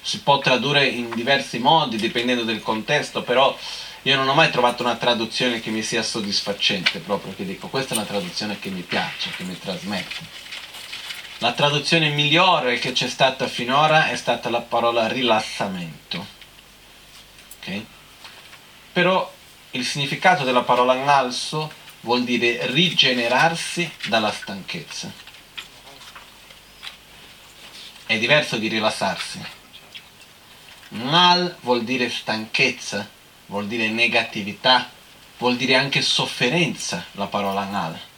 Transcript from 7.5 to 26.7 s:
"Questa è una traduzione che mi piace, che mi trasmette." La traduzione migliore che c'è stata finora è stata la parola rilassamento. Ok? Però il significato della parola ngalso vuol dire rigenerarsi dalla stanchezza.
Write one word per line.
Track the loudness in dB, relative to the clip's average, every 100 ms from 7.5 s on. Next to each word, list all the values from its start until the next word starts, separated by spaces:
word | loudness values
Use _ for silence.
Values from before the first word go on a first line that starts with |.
| -8 -4
"Questa | -4 -2
è | -4
una | -4
traduzione | -4 -4 -6 -6 -6
che | -8
mi | -8
piace, | -6 -4 -4 -8 -8 -8
che |
mi | -10 -8
trasmette." | -8 -8 -6 -6 -8 -12 -14 -16 -14 -14 -14 -16 -14 -14 -12 -14 -14 -4
La | -2
traduzione | 2 2 2 2 2 2
migliore | 2 4 6 6 4 2 0
che | -2
c'è | -2 -4
stata | 2 2 2 -4
finora | -4 0 4 6 4 4
è | -2
stata | -2 -2 0
la | -4
parola | 0 2 2 2 0
rilassamento. | 0 2 2 0 -4 -4 -4 -8 -12 -10 -10 -10 -18 -20 -20 -20 -20 -20 -20 -20 -20 -20 -20 -20 -16
Ok? | -10 -10 -10 -20 -20 -20 -20 -20 -20 -20 -20 -20 -4
Però | 2 4 4 0 -12 -20 -20 -10
il | -6
significato | -4 -2 -2 2 4 4
della | 4 2
parola | 4 4 4
ngalso | 4 4 4 2 -4 -4 -4 -6 -10 -20 -12
vuol | 0 0
dire | 2 2 2 0 0
rigenerarsi | 2 2 4 4 4 2 4 4 2 -4 -4 -4 -6 0
dalla | 0 0
stanchezza. | -4 -10 -10 -10 -10 -10 -12 -12 -14 -20 -20 -16 -16 -16 -20 -20 -20 -20 -20 -20 -20 -20 -20 -20